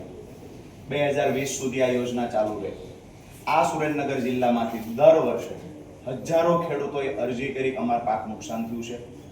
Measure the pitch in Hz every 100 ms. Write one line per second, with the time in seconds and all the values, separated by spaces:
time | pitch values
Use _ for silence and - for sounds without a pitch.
0 | - - - - - - - - - 143
1 | 143 131 123 127 139 - 131 131 127 123
2 | 120 120 120 110 107 101 95 - - -
3 | - - - - 131 156 170 156 151 143
4 | 135 127 120 123 120 120 113 110 110 117
5 | 156 160 120 - - - - - - -
6 | 151 123 107 165 170 165 165 143 143 143
7 | 135 - 123 120 139 131 131 127 120 117
8 | - 107 113 104 - 113 113 117 117 120
9 | - - -